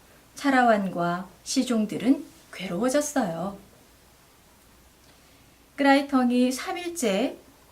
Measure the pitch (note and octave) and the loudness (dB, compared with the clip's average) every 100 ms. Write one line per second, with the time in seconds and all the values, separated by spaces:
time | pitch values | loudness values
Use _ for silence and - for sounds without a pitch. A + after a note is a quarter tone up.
0 | - - _ - C#4+ C4 A#3+ G#3+ F#3+ F3 | -20 -20 _ -6 0 4 4 4 0 -2
1 | F3 F3 F#3+ - - C4+ A#3+ A3+ G#3 - | -2 -4 -8 -16 -6 -2 0 0 -2 -2
2 | G#3+ D#4 - - - - F#3 F3 B3 C#4+ | 2 0 -2 -20 -20 -12 -6 -2 0 0
3 | C#4+ C#4 G#3 E3 F#3+ G3 - - - _ | 0 -2 -2 -4 -8 -10 -18 -20 -20 _
4 | _ _ _ _ _ _ _ - - _ | _ _ _ _ _ _ _ -20 -20 _
5 | - - - - - _ _ - C#4 C#4 | -20 -20 -20 -20 -20 _ _ 0 4 4
6 | C#4+ C4 A#3+ B3 B3+ C4+ - F#4 F4 E4+ | 4 2 2 2 2 0 -6 -8 -8 -4
7 | A3+ G3 C4 - - - _ | -2 0 -2 -6 -20 -20 _